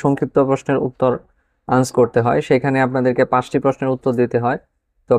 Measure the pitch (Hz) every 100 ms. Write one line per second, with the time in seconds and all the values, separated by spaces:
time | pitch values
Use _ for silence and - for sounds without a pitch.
0 | 143 139 139 143 135 135 - 135 127 -
1 | 127 120 - _ _ _ - 127 127 -
2 | 120 123 117 143 - 175 147 135 131 131
3 | 127 123 127 127 - 139 135 131 135 131
4 | 139 120 123 120 120 - - _ _ _
5 | -